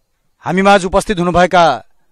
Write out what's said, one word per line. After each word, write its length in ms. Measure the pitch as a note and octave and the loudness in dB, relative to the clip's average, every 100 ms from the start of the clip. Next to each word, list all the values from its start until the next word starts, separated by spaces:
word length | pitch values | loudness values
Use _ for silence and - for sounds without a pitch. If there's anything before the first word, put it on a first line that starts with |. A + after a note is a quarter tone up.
| _ _ _ _ | _ _ _ _
हामीमाझ 460 | C3 F3+ G3 G3+ F3+ | -6 -2 2 2 0
उपस्थित 340 | G3 - F3+ | -4 -4 -4
हुनुभएका 640 | F3+ E3+ F3+ F3+ D#3+ A#2 - _ _ | -2 0 2 2 2 0 -8 _ _